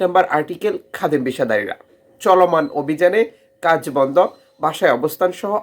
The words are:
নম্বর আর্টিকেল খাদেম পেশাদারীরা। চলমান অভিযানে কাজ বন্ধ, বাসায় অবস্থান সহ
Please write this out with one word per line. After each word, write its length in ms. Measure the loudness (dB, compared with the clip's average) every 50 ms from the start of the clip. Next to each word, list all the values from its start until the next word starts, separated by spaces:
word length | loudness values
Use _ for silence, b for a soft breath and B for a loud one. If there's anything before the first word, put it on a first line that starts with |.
নম্বর 220 | -2 0 2 2 2
আর্টিকেল 480 | 2 0 -2 -2 -4 -8 -6 -4 -6 -6 -6 -10 _ -10
খাদেম 280 | -6 -4 -2 0 0 -2
পেশাদারীরা। 520 | -2 -4 -4 -2 0 0 -2 -2 -4 -8 -12 -16 _ _ _ _ _ _ -4
চলমান 440 | 2 4 4 6 6 4 4 0 0 -2 -4
অভিযানে 480 | -6 -4 -4 -2 2 2 2 2 2 -2 -2 b b b b b -4 0
কাজ 180 | 0 0 0 -2 -2
বন্ধ, 280 | 0 0 0 2 2 2 2 2 -2 b b b b b
বাসায় 360 | -4 -4 -2 0 0 2 2
অবস্থান 340 | 2 -2 -4 -2 0 -2 -2
সহ 200 | -2 -4 -6 -4 -4 -4